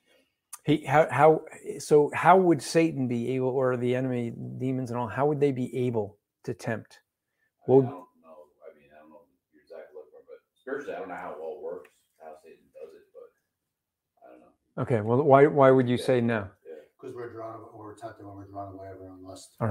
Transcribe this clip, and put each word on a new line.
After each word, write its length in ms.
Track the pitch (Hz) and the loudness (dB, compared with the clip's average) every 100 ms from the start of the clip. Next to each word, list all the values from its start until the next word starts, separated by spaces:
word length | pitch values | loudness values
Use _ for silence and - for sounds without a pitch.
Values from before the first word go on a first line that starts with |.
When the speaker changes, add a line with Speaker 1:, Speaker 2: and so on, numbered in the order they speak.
Speaker 1:
you 100 | _ _ | _ _
know? 640 | _ _ _ - - 151 | _ _ _ -6 0 0
Speaker 2:
He, 40 | - | 2
how, 220 | 143 165 | 2 2
how, 680 | 127 156 160 - - - - | 4 4 4 -2 -16 -12 -8
so 320 | - 151 147 | 2 4 4
how 240 | 123 151 185 | 2 4 6
would 240 | 180 151 | 4 2
Satan 460 | - 165 165 135 123 | 0 0 0 0 -4
be 240 | 120 120 131 | -4 -4 -2
able, 140 | 127 | -2
or 280 | 131 127 123 | 0 -2 0
the 180 | 123 123 | -2 -2
enemy, 360 | 131 123 117 113 123 127 | -2 -4 -6 -8 -12 -8
demons 320 | 131 131 123 | -4 -4 -4
and 100 | 117 | -6
all, 80 | 117 | -6
how 200 | 107 143 | 0 0
would 120 | 147 | 2
they 120 | 143 | 0
be 220 | 127 123 131 123 | 0 -4 -4 -2
able 320 | 117 101 - _ _ | -2 -4 -10 _ _
to 100 | - | -12
tempt? 460 | 113 - 110 110 - _ _ _ _ _ _ - | -10 -8 -8 -10 -20 _ _ _ _ _ _ 4
Speaker 1:
I 40 | |
mean, 120 | 131 | 4
Speaker 2:
Well, 40 | 123 | 4
Speaker 1:
I 40 | |
don't 160 | - - _ | -4 -18 _
know. 140 | - - - _ - | -20 -20 -20 _ -20
I 40 | - | -20
mean, 100 | _ | _
I 80 | 76 | -20
don't 100 | 76 | -20
know 100 | 82 _ _ _ | -20 _ _ _
your 80 | 98 | _
exact 320 | _ 80 - | _ -20 -20
look 160 | - - | -20 -20
for 80 | - | -20
it, 60 | - | -20
but 120 | - _ _ | -20 _ _
spiritually, 360 | - - - - | -10 -10 -10 -12
I 40 | |
don't 80 | 90 | -12
know 60 | 87 | -12
how 160 | 85 | -12
it 80 | 78 | -12
all 220 | 80 76 | -12 -12
works, 280 | 80 90 - _ _ _ | -12 -14 -16 _ _ _
how 140 | 80 76 | -20 -20
Satan 220 | 80 - 69 | -20 -20 _
does 180 | - - | -20 -20
it, 120 | - _ | -20 _
but 160 | - - _ _ _ _ _ _ _ _ _ - | -20 -20 _ _ _ _ _ _ _ _ _ -20
I 40 | |
don't 100 | - | -20
know. 420 | _ _ _ - | _ _ _ -10
Speaker 2:
Okay, 160 | 120 117 | -4 -2
well, 220 | 107 123 | 0 0
why, 240 | 151 135 143 | 6 8 8
why 240 | 151 135 | 6 6
would 160 | 131 123 | 6 4
you 80 | 123 | 0
Speaker 1:
Yeah. 60 | - | 0
Speaker 2:
say 140 | 127 | 0
no? 280 | 117 113 98 _ - | 2 -2 -6 _ -20
Speaker 1:
Yeah. 80 | - - _ | -20 -20 _
Speaker 3:
'Cause 140 | 123 | -16
we're 180 | 120 120 | -14 -14
drawn, 280 | 113 113 104 107 107 | -12 -14 -14 -18 -18
we're 200 | 107 104 | -18 -16
tempted 300 | 113 107 101 | -18 -18 -18
when 100 | 98 | -18
we're 80 | 98 | -16
drawn 260 | 98 98 | -14 -14
away 140 | 95 95 | -14 -16
of 100 | 95 | -16
our 80 | 92 | -18
own 140 | 92 | -20
lust. 320 | 92 95 - - | -20 -20 -16 -6
Speaker 2:
Our 100 | 113 | -2